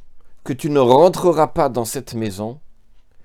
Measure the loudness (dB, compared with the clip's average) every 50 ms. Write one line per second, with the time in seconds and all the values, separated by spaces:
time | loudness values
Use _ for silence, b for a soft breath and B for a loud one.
0 | -18 -18 -20 -20 -20 -20 -20 -14 -10 -10 -8 -6 -6 -2 2 2 4 6 6 6
1 | 6 6 4 2 0 0 2 2 0 0 0 -2 -2 -2 -2 -4 -6 -6 -8 -10
2 | -10 -10 -8 -8 -6 -6 -6 -8 -10 -10 -12 -14 -18 -20 -20 -20 _ _ -20 -20
3 | -20 _ b b b